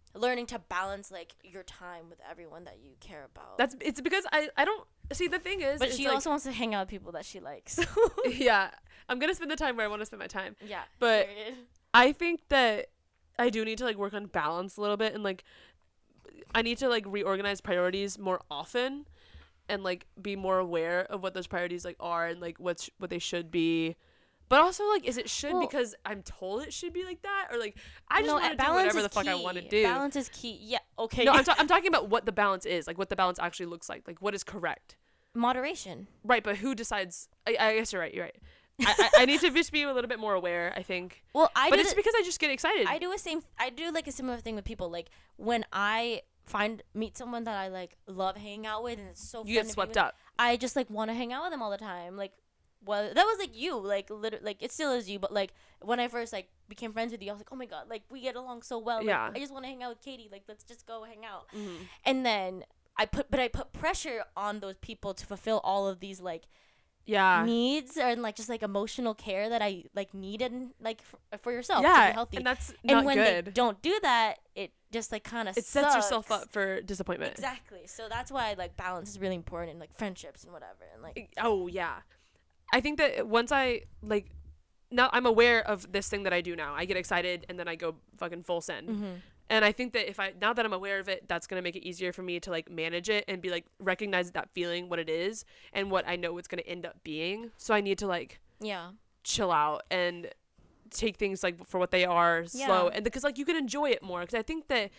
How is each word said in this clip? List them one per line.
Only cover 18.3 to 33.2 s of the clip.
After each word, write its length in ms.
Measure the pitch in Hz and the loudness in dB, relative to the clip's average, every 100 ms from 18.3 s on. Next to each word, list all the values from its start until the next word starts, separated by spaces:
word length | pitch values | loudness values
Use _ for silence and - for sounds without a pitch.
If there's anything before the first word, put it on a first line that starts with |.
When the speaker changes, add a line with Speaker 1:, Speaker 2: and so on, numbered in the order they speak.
| 180 - | -2 -4
Speaker 2:
often 560 | 147 165 240 254 285 294 - - - - _ - | -10 -4 -2 -2 -4 -12 -20 -20 -20 -20 _ -6
and, 140 | 196 | -4
like, 240 | 190 180 - - | -2 -4 -8 -10
be 160 | 202 202 | -6 -2
more 220 | 190 185 | 2 2
aware 420 | 185 170 165 180 190 | 2 0 2 0 -2
of 160 | 202 | -4
what 120 | 190 | -6
those 120 | 185 175 | -6 -6
priorities, 360 | 185 175 175 | -4 -2 -4
like, 120 | 175 - | -10 -8
are 280 | 170 170 170 | -4 -2 -2
and, 140 | 170 | -4
like, 180 | 170 165 | -8 -6
what's, 320 | 175 170 - - | -4 -4 -8 -10
what 120 | 180 | -6
they 80 | 175 | -6
should 320 | - 175 170 | -4 -4 -2
be. 460 | 170 165 165 160 - _ _ _ _ - | 2 4 2 0 -4 _ _ _ _ 4
But 120 | 262 | 6
also, 220 | 349 370 415 | 6 4 2
like, 160 | 415 | 2
is 120 | 240 240 | 0 -4
it 140 | 220 | -4
should 220 | - 294 | -4 -2
Speaker 1:
Well 80 | 359 | 0
Speaker 2:
because 340 | 294 254 240 - | 0 0 -2 -6
I'm 180 | - 202 | -10 -10
told 380 | - - 185 214 | -12 -10 -6 -6
it 80 | 294 | -6
should 200 | - 349 | -8 -8
be 120 | 349 | -8
like 180 | 370 349 | -8 -8
that? 260 | 403 392 - | -4 -4 -2
Or, 60 | 233 | -4
like, 180 | 214 - - - - | -6 -8 -18 -12 0
I 100 | 330 | 2
just 60 | 302 | 4
Speaker 1:
No, 60 | |
Speaker 2:
wanna 120 | 294 330 | 4 2
Speaker 1:
uh, 40 | |
Speaker 2:
do 60 | 262 | 2
Speaker 1:
balance 200 | 277 349 | 4 6
Speaker 2:
whatever 160 | 381 330 | 4 4
Speaker 1:
is 60 | |
Speaker 2:
the 40 | 302 | 2
fuck 160 | - - | 2 2
I 80 | 269 | 0
Speaker 1:
key. 80 | |
Speaker 2:
wanna 180 | 180 180 180 | -2 -4 0
do. 140 | 214 | 4
Speaker 1:
Balance 320 | 220 262 285 285 | 4 4 0 -2
is 120 | 247 | -6
key. 300 | - 240 208 | -8 -12 -10
Yeah, 180 | 214 247 - - | -4 -6 -4 -6
okay. 260 | 226 - | -2 4
Speaker 2:
No, 80 | 254 | 8
Speaker 1:
<laughs> 20 | |
Speaker 2:
I'm 100 | 277 | 8
ta-, 100 | 269 311 | 8 4
I'm 120 | 311 | 6
talking 180 | 349 359 | 4 6
about 200 | 320 208 | 2 2
what 180 | 233 220 | 0 0
the 60 | |
balance 340 | 202 202 185 - | 2 2 2 0
is, 200 | 175 160 | -2 -2
like, 100 | 170 | -4
what 100 | 190 | -4
the 60 | |
balance 220 | 190 | 0